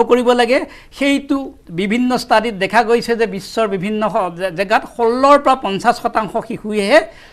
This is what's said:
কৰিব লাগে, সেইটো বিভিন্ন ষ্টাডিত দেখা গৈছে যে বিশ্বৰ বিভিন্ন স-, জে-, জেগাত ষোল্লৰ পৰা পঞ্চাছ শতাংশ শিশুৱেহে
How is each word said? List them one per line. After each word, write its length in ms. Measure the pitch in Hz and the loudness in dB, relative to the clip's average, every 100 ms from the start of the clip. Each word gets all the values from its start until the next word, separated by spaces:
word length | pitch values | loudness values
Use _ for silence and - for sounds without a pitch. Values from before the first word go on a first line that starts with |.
| 233 | 2
কৰিব 180 | 247 240 | 2 4
লাগে, 280 | 247 233 269 320 - - - | 2 2 0 -2 -12 -20 -4
সেইটো 540 | 277 277 277 277 269 - - | 0 0 -2 -6 -6 -16 -12
বিভিন্ন 400 | 170 202 240 247 247 | -6 -2 0 0 -2
ষ্টাডিত 380 | - 220 226 | 0 0 0
দেখা 280 | 190 185 220 | -4 0 0
গৈছে 340 | 226 233 233 233 | 2 0 0 -2
যে 100 | 220 | -2
বিশ্বৰ 400 | 190 - - 220 | -4 -8 -4 -2
বিভিন্ন 400 | 190 196 214 214 | -2 -4 -2 -2
স-, 280 | 214 180 170 | -2 -4 -4
জে-, 140 | 185 | -6
জেগাত 320 | 165 196 226 - - | -4 0 0 -2 -2
ষোল্লৰ 420 | 226 247 277 285 | 0 2 6 6
পৰা 160 | 277 | 4
পঞ্চাছ 420 | 262 302 196 233 - | 0 -2 0 0 0
শতাংশ 300 | 226 220 208 226 - | -2 -2 -2 -6 -6
শিশুৱেহে 500 | 185 214 214 202 294 330 - - | -10 -6 -4 2 2 2 -10 -20